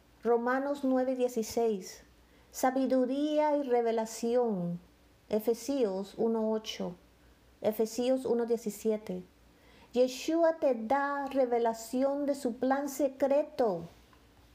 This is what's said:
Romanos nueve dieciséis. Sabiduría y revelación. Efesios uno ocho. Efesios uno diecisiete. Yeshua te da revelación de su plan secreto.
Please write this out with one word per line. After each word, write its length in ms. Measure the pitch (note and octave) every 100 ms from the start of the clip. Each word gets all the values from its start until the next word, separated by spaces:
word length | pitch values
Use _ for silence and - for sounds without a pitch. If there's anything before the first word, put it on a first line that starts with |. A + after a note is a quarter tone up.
| _ -
Romanos 640 | A3+ A#3 A#3+ C4 C#4+ C#4+
nueve 320 | C4 C4 B3+ B3+
dieciséis. 880 | B3 A#3 A3 A#3+ A#3 G3+ - - - _ _ - -
Sabiduría 1040 | - C4 C4 C4 C4 B3 C4+ D4+ D4+ D4+ D4
y 80 |
revelación. 1120 | C4 A#3+ A#3 A3+ A3 - A#3 B3 A#3+ G3 E3+ F3 - _ _ _ _
Efesios 880 | G#3+ G#3+ A3+ - C#4 G#3+ F#3+ G3+ -
uno 360 | A3+ A3+ A3
ocho. 420 | A3 G#3+ - F#3 F3 - _ - _ _ _
Efesios 640 | G#3+ G#3+ A3 - B3 C4
uno 220 | B3+ A#3 A#3
diecisiete. 760 | A#3 G#3+ - A3 G#3+ G#3+ F3+ - _ - _ - - -
Yeshua 680 | A#3+ B3+ - - E4 E4 E4
te 160 | D4 A#3
da 500 | A3 C#4 C#4 C#4+ C4+
revelación 1000 | C4 B3 A#3+ A3+ A3+ - B3+ C#4 C#4+
de 120 | C#4+ C#4
su 180 | B3+
plan 340 | A3+ C4 C4+ C#4+
secreto. 1000 | - C#4 - C#4 C#4 D4+ - A#3 E3+ E3+ - - - - - -